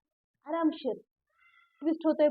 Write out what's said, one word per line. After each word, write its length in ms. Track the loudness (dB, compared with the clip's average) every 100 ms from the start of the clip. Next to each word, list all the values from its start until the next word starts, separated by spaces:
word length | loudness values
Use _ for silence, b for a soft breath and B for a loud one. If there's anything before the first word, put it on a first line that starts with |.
| _ _ _ _ -8
आरामशीर 480 | -2 0 0 -4 -6 -10 _ _ _ _ _ _ _
ट्विस्ट 240 | -4 0 0
होतोय 220 | 2 2